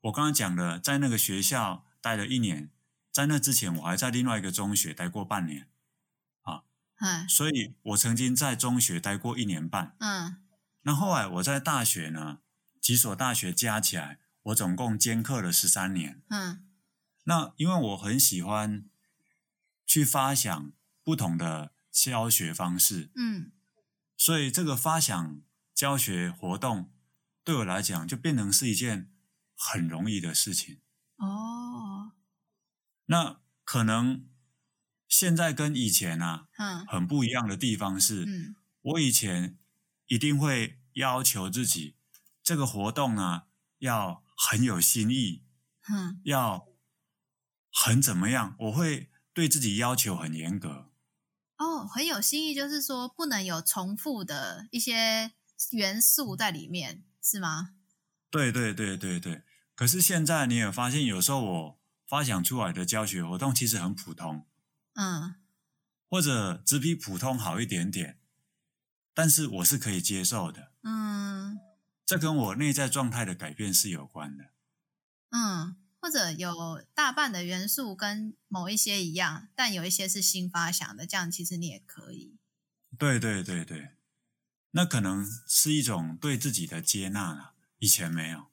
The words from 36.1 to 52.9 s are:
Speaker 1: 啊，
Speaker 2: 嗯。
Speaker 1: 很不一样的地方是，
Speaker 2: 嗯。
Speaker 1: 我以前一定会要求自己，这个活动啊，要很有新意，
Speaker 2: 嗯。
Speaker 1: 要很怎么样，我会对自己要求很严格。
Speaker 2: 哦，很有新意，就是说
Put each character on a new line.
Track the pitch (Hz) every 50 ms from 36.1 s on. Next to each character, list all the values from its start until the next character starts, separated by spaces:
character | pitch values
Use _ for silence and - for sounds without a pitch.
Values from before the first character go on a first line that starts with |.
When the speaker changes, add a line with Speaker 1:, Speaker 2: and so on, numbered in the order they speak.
| 82 82
Speaker 1:
啊， | 85 85 82 80 - _ _
Speaker 2:
嗯。 | - 208 202 180 170 -
Speaker 1:
很 | - - 90 87
不 | 87 147 143 127
一 |
样 | 113 123 127 117
的 | 107 98
地 | 92 127 123 107
方 | 92 101 98 95 98
是， | 95 110 110 98 85
Speaker 2:
嗯。 | 208 196 180 165 - - _ _ _ _ _
Speaker 1:
我 | _ 131 151 165
以 | 151 131
前 | - - 113 101 90 87 87 90 - - _ _ _ _ _ _ _ _ _
一 | - 123
定 | 117 135 147 147 139
会 | 151 147 135 120 110 - - - _ _ _
要 | 135 135 131 127 131
求 | 127 - - 101 92 95
自 | 92 123 123
己， | - - 87 78 71 - _ _ _ _ - _ _ _ _
这 | _ - -
个 | 147 139
活 | 113 - 101 101 110 120
动 | 147 143 127 110
啊， | 104 95 90 85 85 - _ _ _ _ _ _ _
要 | 135 127 120 110 101 92 87 - _ _ _
很 | - - - 117 110 123
有 | 123 101 87
新 | 85 - - 120 107 110
意， | 127 135 123 95 85 - - _ _ _ _ _ _ _ _ -
Speaker 2:
嗯。 | 208 196 185 175 196 180 -
Speaker 1:
要 | 143 143 135 127 110 139 - - - _ _ _ _ _ _ _ _ _ _ _ _ _ _ _ _ _ _ _ _
很 | - - - 117 113 131
怎 | 135 127 104
么 | 90 92 110
样， | 127 127 110 95 -
我 | - 117 110
会 | 107 147 175 160 147 127 - - _ _ _ _
对 | _ - -
自 | 147 - 151
己 | 127 107 98
要 | 107 120 123 127
求 | 120 - 110 92
很 | 85 82 78 78
严 | 80 78 85 98 98
格。 | - 82 71 67 65 _ _ _ _ _ _ _ _ _ _ _ _ _ _
Speaker 2:
哦， | - 294 330 330 285 214
很 | 202 185 233 302
有 | 339 302 202
新 | - - 285 302 320
意， | 311 294
就 | 277 277 285
是 | 294 294
说 | 269 -